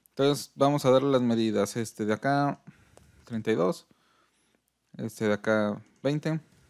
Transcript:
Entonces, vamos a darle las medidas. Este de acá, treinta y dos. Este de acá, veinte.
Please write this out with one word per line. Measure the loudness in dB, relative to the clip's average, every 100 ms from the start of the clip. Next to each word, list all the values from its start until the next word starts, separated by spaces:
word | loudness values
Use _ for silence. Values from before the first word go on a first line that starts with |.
| _
Entonces, | -2 0 0 -6
vamos | 0 0 2 4
a |
darle | 4 4
las | 2
medidas. | 2 0 0 0 -2 -4
Este | -8 -4 -4
de |
acá, | -2 0 0 -2 -4 -14 -20 _ -20 _ _ -12
treinta | -6 -2
y | 0
dos. | 0 -2 -10 _ _ _ _ _ _ _ _ _ _ -12
Este | -10 -4 -2
de |
acá, | 0 0 0 0 -4 -12 _
veinte. | -4 -4 -4 -6 -8 _